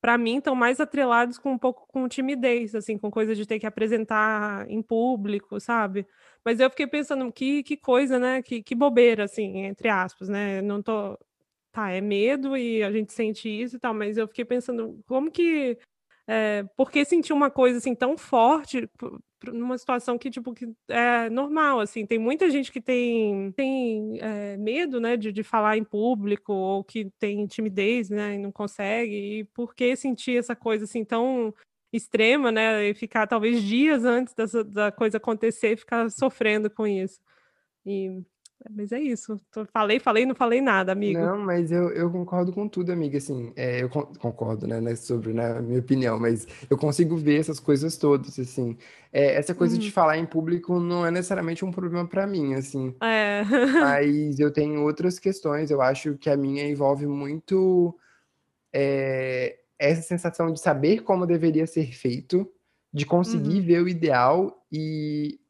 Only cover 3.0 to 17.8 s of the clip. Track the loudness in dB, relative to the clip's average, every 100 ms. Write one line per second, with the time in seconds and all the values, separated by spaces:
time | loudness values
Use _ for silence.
3 | -4 -2 -2 -2 -4 -4 -6 -4 -2 0
4 | 0 0 2 0 -4 -6 -6 -8 -2 0
5 | 0 0 -2 -4 -6 -10 -2 -2 0 -4
6 | -8 _ _ _ -2 2 2 2 -4 -2
7 | -2 -4 -4 -4 -2 -2 -2 -8 2 2
8 | 4 2 0 -2 -4 -8 -6 2 4 6
9 | 6 6 -2 -4 -6 -6 -8 -4 0 0
10 | -2 -6 -6 -4 -2 -2 -4 -4 -4 -4
11 | -4 -10 _ _ _ _ _ -6 -4 -4
12 | -2 2 2 0 -2 -2 -2 0 0 -2
13 | -4 -4 -4 -4 -8 -6 -8 -6 -6 -4
14 | -4 -4 -4 -6 -4 -4 -4 -6 -6 -10
15 | -4 -2 -2 0 2 2 0 -4 _ _
16 | _ _ -4 0 0 -2 -6 -2 0 2
17 | 4 2 2 2 2 4 4 4